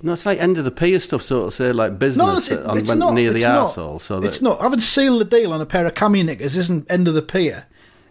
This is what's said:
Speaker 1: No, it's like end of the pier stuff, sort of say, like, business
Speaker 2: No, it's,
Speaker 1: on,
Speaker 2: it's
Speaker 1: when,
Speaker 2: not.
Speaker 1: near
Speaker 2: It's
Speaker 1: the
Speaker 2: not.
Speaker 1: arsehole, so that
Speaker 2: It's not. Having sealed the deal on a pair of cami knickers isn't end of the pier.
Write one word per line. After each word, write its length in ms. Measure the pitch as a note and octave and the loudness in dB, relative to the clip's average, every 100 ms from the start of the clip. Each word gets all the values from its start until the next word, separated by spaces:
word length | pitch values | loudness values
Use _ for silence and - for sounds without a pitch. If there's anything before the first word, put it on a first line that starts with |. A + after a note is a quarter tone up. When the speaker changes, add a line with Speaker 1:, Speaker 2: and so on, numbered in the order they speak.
Speaker 1:
No, 100 | D#3 | -6
it's 120 | E3+ G#3 | -4 -2
like 140 | F#3 | 0
end 200 | F3 F3+ | 2 0
of 60 | C3+ | -2
the 60 | |
pier 280 | B2+ F3 F#3 | -2 0 0
stuff, 240 | - C3+ | 0 -6
sort 240 | - C3 G2 | -2 -2 -2
of 60 | |
say, 180 | - B2+ | -2 0
like, 260 | A#2 A2 G2 | 0 0 0
business 300 | C3+ C3 F#4 | 0 2 2
Speaker 2:
No, 80 | F#4+ | 0
it's, 140 | - | -2
Speaker 1:
on, 260 | - - G#2+ | -4 -2 -2
Speaker 2:
it's 120 | G#2+ | 0
Speaker 1:
when, 100 | A2+ | 2
Speaker 2:
not. 140 | F4 A#2 | 2 2
Speaker 1:
near 180 | A#2 A2+ | 2 2
Speaker 2:
It's 80 | |
Speaker 1:
the 60 | A#2 | 2
Speaker 2:
not. 200 | A#2+ A2 | 2 0
Speaker 1:
arsehole, 300 | - D#2+ D2+ | -4 -8 -10
so 180 | - F#2+ | -8 -4
that 80 | C#3 | -2
Speaker 2:
It's 140 | - | 0
not. 200 | B3 - | 0 0
Having 200 | B3 B3+ | 0 0
sealed 400 | - - C4+ A#3+ | 2 2 4 2
the 40 | G3 | 2
deal 260 | A#3 G#3+ | 2 2
on 80 | D#3+ | -2
a 40 | D#3 | -2
pair 220 | F#3 E3+ | -2 -2
of 80 | - | 0
cami 280 | G#3+ G3 | 2 2
knickers 320 | E3 B2+ C#3 D#3+ | 0 -2 -4 -2
isn't 320 | F3 F3 - | -2 -2 -2
end 160 | F3+ F3 | 0 2
of 80 | D#3 | 0
the 80 | |
pier. 420 | D3+ F#3+ D#3+ - - _ - _ _ | -2 -2 -2 -4 -12 _ -20 _ _